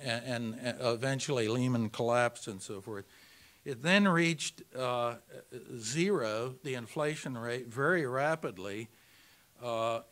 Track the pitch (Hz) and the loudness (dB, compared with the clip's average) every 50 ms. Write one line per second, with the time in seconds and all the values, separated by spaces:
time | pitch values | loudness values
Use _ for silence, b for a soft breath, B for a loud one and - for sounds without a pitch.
0 | 139 123 117 120 117 131 123 117 120 110 113 123 127 123 117 - 127 117 120 113 | -4 -2 -2 -2 -2 -4 -4 -2 -2 -4 -6 -4 -4 -6 -4 0 0 0 0 2
1 | 127 135 135 127 - - 143 123 110 107 117 127 127 127 123 117 113 104 - - | 0 0 0 0 0 0 2 2 2 2 2 2 2 2 2 2 0 0 0 0
2 | 120 120 120 120 120 117 - - - 117 101 92 - - 107 98 98 113 104 101 | 2 4 4 4 4 4 0 -4 -10 -10 -10 -8 -10 -10 -10 -10 -8 -8 -8 -8
3 | 98 - B B B B B B B B B B B 143 131 113 135 170 190 202 | -10 -12 B B B B B B B B B B B -8 -6 0 4 6 6 8
4 | 202 196 170 170 170 165 170 143 - - - - - - - 127 127 123 123 120 | 8 8 6 6 6 4 2 0 -4 -6 -8 -10 -14 -10 -6 -4 -2 0 0 0
5 | 120 117 117 - - - 135 123 - - 127 120 - - 127 117 110 110 131 165 | 0 -2 -2 -6 -12 -16 -18 -18 -16 -14 -14 -14 -12 -10 -10 -8 -6 -2 0 2
6 | 180 202 202 147 117 107 107 113 123 131 127 - - 139 127 123 113 - - 156 | 2 4 4 2 2 0 0 0 -2 -4 -6 -8 -6 -6 -6 -6 -6 -6 -4 -2
7 | 151 151 156 156 - 147 127 117 117 117 120 127 123 117 110 135 139 160 185 170 | -2 -2 -2 -4 -6 -6 -6 -6 -4 -4 -4 -4 -6 -6 -2 0 2 2 4 2
8 | 143 123 127 131 143 156 160 160 - 135 98 90 92 101 98 110 117 - b b | 2 0 0 0 2 2 0 0 -4 -6 -6 -6 -6 -6 -6 -6 -8 -10 b b
9 | b b b b b b b b b b b b 123 120 117 113 113 117 113 117 | b b b b b b b b b b b b -4 -2 0 0 0 0 0 -2
10 | - - | -4 -8